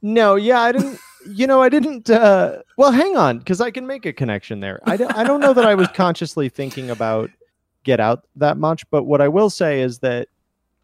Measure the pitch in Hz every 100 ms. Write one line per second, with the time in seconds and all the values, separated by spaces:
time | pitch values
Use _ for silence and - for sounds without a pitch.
0 | 208 226 214 196 214 247 233 247 269 254
1 | - _ - 202 262 262 254 294 277 262
2 | 220 226 220 190 175 - - - 277 247
3 | 370 349 151 120 - 185 240 247 254 277
4 | 190 - 123 104 - 107 98 - - 196
5 | 247 208 233 285 285 247 226 202 180 -
6 | 180 165 165 - 135 - 135 139 131 110
7 | 113 110 110 _ _ _ _ _ - 120
8 | 110 120 _ - 147 143 156 160 - 151
9 | 131 143 143 170 214 - 165 139 127 120
10 | 131 120 - _ _ _ _ _